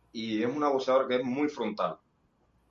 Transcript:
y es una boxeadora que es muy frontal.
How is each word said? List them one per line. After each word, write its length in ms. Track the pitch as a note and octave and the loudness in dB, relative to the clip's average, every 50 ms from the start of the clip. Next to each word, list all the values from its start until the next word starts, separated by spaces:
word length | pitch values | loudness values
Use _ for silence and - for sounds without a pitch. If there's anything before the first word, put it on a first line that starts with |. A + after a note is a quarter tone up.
| _ _ | _ _
y 300 | - A#2 A2+ A2+ G#2+ G#2+ | -12 -8 -6 -4 -2 0
es 60 | A2+ - | 0 0
una 200 | C#3+ D3 D3 C#3+ | 0 0 0 2
boxeadora 380 | C3+ C3 C3 C3 B2+ C3+ B2+ | 2 2 2 4 4 4 4
que 100 | - C3 | 2 0
es 80 | B2+ C3+ | 0 0
muy 240 | B2+ B2 C#3+ D3 D3 | 0 0 0 0 -2
frontal. 500 | - - A#2 G#2+ G#2 - F#2 F2 - - _ _ _ _ _ _ _ _ _ _ _ _ _ _ | -2 -2 -4 -4 -2 -2 -2 -2 -4 -6 _ _ _ _ _ _ _ _ _ _ _ _ _ _